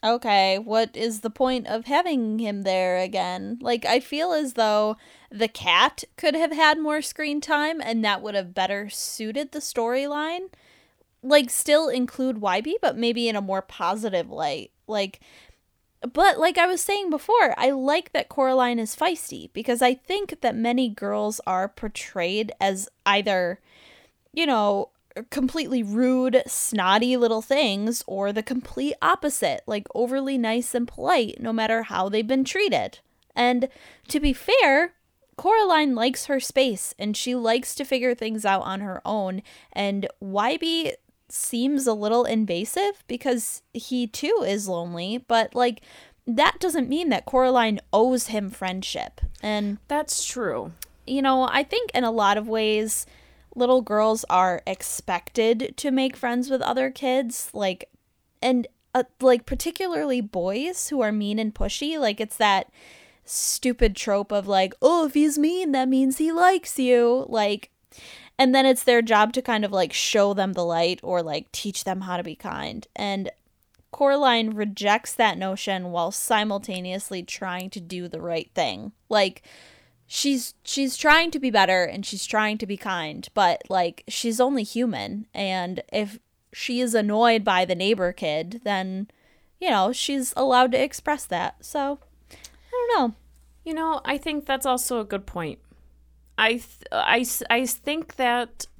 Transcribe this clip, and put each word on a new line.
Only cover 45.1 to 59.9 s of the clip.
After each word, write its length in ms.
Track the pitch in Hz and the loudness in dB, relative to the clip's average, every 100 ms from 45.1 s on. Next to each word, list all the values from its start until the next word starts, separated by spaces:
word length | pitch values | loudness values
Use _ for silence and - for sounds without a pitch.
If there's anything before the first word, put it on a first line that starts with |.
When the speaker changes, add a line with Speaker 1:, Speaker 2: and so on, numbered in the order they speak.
| 233 | -8
Speaker 1:
but, 380 | - 233 220 - | 0 0 2 2
like, 260 | 247 220 - - - _ - | 0 0 -16 -20 -20 _ -4
that 300 | 226 302 - | 2 2 2
doesn't 280 | 370 285 254 | -2 0 0
mean 200 | 294 339 | -2 0
that 160 | 220 - | -2 0
Coraline 540 | 262 254 254 226 208 _ | 2 4 4 2 -2 _
owes 360 | 202 240 254 233 | 2 4 2 -2
him 220 | 220 196 | -4 -6
friendship. 680 | - 185 185 190 - 53 - - - | -8 -8 -6 -8 -8 -10 -6 -8 -6
And 380 | 214 214 208 202 _ | -4 -2 -2 -6 _
Speaker 2:
That's 360 | 285 302 - - | -4 -2 -6 -6
true. 480 | 247 202 120 110 165 - _ - | -4 -4 -4 -6 -14 -20 _ -4
Speaker 1:
you 140 | 262 | 0
know, 240 | 269 262 254 | 4 4 2
I 140 | - | 0
think 260 | 285 440 466 - | 0 -2 -2 0
in 80 | |
a 80 | 240 | 0
lot 260 | 226 202 202 | 2 2 2
of 100 | 220 | 0
ways, 580 | 220 214 214 220 - - - _ _ _ - | -2 0 0 0 -4 -8 -16 _ _ _ -2
little 260 | 247 254 | 4 4
girls 420 | 220 214 220 226 - | 4 2 2 0 2
are 320 | 180 185 175 - | 4 4 2 -4
expected 1080 | 190 - - - 175 - - 220 226 269 - | -8 -8 -8 -4 -6 -4 0 2 2 -2 -4
to 120 | 294 | -2
make 240 | 262 262 262 | 0 0 -2
friends 340 | 247 240 254 | -4 -2 -2
with 120 | 262 | -2
other 300 | - 240 262 | 0 0 -2
kids, 580 | 262 269 254 240 - - | -4 -2 0 -2 -8 -10
like, 360 | 214 196 185 - _ _ _ _ _ | -4 -4 -4 -12 _ _ _ _ _
and, 260 | 254 254 233 _ _ | 0 0 -2 _ _
uh, 100 | 254 247 _ | -2 -2 _
like, 260 | 254 247 - | 4 4 0
particularly 760 | 262 339 330 381 | -6 -6 -4 -4